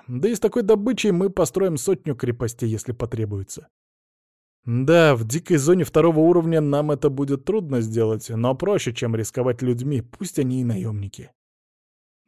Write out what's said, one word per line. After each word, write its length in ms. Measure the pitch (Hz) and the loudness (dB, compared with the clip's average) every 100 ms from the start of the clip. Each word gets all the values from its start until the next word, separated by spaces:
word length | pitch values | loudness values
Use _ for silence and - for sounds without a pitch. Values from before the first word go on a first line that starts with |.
| - | -10
Да 220 | 123 202 | -2 -2
и 60 | 233 | 0
с 40 | |
такой 240 | 208 247 | 0 0
добычей 480 | 202 214 214 220 208 | 2 2 0 0 0
мы 180 | 175 190 | 2 0
построим 480 | 190 160 185 190 151 | 0 -2 0 0 0
сотню 380 | - 185 156 123 | -2 -2 -4 -4
крепостей, 520 | 123 120 117 - 117 | -4 -4 -6 -4 -4
если 240 | 110 - | -4 -6
потребуется. 760 | 117 117 113 107 101 95 - - _ _ _ _ _ _ _ _ _ 117 | -8 -6 -4 -4 -6 -10 -14 -20 _ _ _ _ _ _ _ _ _ -4
Да, 480 | 120 131 170 156 120 | 0 4 6 6 4
в 80 | |
дикой 320 | 110 156 - 156 | 0 -4 0 2
зоне 300 | 143 180 151 | 4 2 2
второго 340 | 156 165 156 | 4 4 6
уровня 400 | 165 175 165 160 | 6 4 4 2
нам 320 | 147 143 151 | 2 0 0
это 180 | 143 151 | 0 0
будет 360 | 135 139 139 160 | 0 -2 -2 -2
трудно 340 | 214 160 127 | -2 -2 -2
сделать, 480 | 113 113 110 107 - | 0 0 0 -2 -4
но 260 | 113 123 | -2 0
проще, 400 | 135 185 190 127 | 0 0 0 -2
чем 220 | 117 117 113 | -4 -2 -2
рисковать 460 | 107 131 127 120 | -4 -2 -2 0
людьми, 400 | 127 120 135 131 | -2 -2 -2 -4
пусть 380 | - - 185 - | -6 -10 -6 -2
они 200 | 127 131 | -2 -2
и 60 | 120 | -2
наемники. 680 | 101 110 104 98 - - _ _ _ _ _ _ _ _ _ | -2 -4 -6 -8 -14 -20 _ _ _ _ _ _ _ _ _